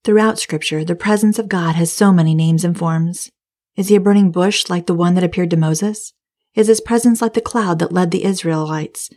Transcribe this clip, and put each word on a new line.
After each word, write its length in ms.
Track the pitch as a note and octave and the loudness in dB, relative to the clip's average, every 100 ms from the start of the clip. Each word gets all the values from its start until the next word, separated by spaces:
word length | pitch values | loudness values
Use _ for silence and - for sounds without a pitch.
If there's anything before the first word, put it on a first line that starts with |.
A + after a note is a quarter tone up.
Throughout 360 | - G#3+ G#3+ - | 2 2 2 0
Scripture, 440 | - D#3 - D#3 | -6 -6 -4 -4
the 120 | D#3+ E3+ | -4 -4
presence 420 | G#3 G#3 G#3+ G#3+ | 0 2 2 0
of 120 | G#3 | -2
God 260 | F#3+ E3 D#3+ | -2 -2 0
has 160 | E3 | -2
so 220 | - G3+ | 2 4
many 200 | F3+ D#3+ | 4 2
names 300 | D#3+ D#3+ E3 | 2 2 0
and 140 | F3 E3 | 0 -2
forms. 540 | E3+ E3 E3 F3 - _ _ _ _ - | -2 -2 -2 -6 -14 _ _ _ _ -6
Is 140 | G3 | 2
he 60 | G#3 | 2
a 40 | |
burning 320 | G3 G3+ F#3+ | 4 4 4
bush 380 | E3+ F#3 G3+ - | 2 0 0 -4
like 160 | F3 E3+ | -4 -2
the 80 | |
one 220 | E3+ F3 F3+ | 0 2 2
that 80 | |
appeared 260 | F3+ F#3 F3 | 0 0 0
to 80 | D#3+ | 0
Moses? 560 | D#3+ D#3+ G#3 G#3+ - - _ _ _ | 0 0 -2 -6 -12 -20 _ _ _
Is 140 | - G#3+ | 0 2
his 120 | G#3+ | 2
presence 420 | - A#3 A#3+ A3+ | 0 0 2 2
like 120 | A3+ | 0
the 80 | A3+ | -4
cloud 380 | A3 A#3+ G3 E3 | -4 -2 -2 -2
that 120 | E3+ | -2
led 200 | F3+ F3 | 0 0
the 120 | F3+ | 0
Israelites 840 | G3 F#3 E3+ D#3+ D#3 D#3 D3+ - - | -2 -2 -2 -4 -4 -6 -8 -12 -18